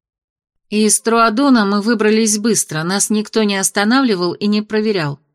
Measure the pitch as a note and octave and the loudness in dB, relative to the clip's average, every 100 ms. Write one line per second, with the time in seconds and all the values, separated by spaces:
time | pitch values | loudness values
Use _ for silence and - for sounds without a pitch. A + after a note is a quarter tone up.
0 | _ _ _ _ _ _ _ G#3+ G#3+ - | _ _ _ _ _ _ _ 0 0 0
1 | A3+ A#3 A3+ G#3+ C#4+ B3 G3 G3+ G#3 A3+ | 0 2 2 2 4 4 2 0 0 0
2 | G#3 A3 A3 G#3 A3+ G3+ - D#3 E3+ G3 | 2 2 2 0 0 -2 -2 -6 -4 -4
3 | - G#3+ G#3+ A3+ G#3 G3 F#3+ - G#3 C4 | -2 -2 -2 -2 0 0 -2 0 2 2
4 | C4 F#3 F3 - G#3 G#3 G#3 G#3+ G#3+ G3 | 2 0 -2 -2 -2 -2 -2 -2 -2 -2
5 | D3 C#3+ _ | -4 -8 _